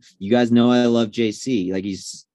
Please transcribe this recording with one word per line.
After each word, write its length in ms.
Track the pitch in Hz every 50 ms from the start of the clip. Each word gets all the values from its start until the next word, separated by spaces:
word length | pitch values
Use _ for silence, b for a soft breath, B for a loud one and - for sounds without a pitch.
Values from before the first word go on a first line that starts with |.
| b b b b
you 120 | 95 98
guys 200 | 117 120 123 113 117
know 180 | 120 117 123
I 160 | 123 123 123
love 240 | 120 117 117 117 107
J 220 | 101 117 117 110 101
C. 400 | - - 131 131 110 90 92 95
Like, 120 | 95 95
he 100 | 101 98
s-, 320 | 92 - - - - - _ _